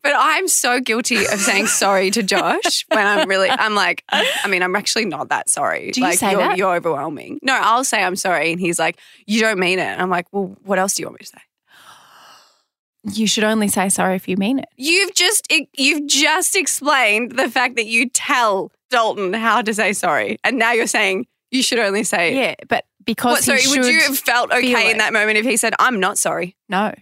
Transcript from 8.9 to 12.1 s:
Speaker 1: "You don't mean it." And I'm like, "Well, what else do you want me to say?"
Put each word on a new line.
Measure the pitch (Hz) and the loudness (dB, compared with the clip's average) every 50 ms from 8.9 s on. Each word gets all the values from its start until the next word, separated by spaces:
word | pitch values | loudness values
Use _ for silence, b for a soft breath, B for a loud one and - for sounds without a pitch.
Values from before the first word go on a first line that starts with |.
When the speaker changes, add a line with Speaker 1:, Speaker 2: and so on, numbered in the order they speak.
| 175 B B B B B B | -2 B B B B B B
Speaker 1:
"You | - 208 226 | -2 0 2
don't | 220 220 214 185 | 2 2 0 0
mean | 190 175 185 185 | 0 0 0 0
it." | 160 | -2
And | 98 95 - | -4 -4 -4
I'm | 180 185 | -2 -2
like, | 180 175 180 _ | -2 -2 -4 _
"Well, | - 202 196 185 196 - | -6 -6 -6 -6 -8 -16
what | _ 196 196 185 | _ -2 0 0
else | 185 202 | 0 0
do | - - - | -2 -6 -6
you | |
want | - - - | -10 -12 -16
me | - | -20
to | - | -20
say?" | - - - _ _ _ B B B B B B B B B B | -20 -20 -20 _ _ _ B B B B B B B B B B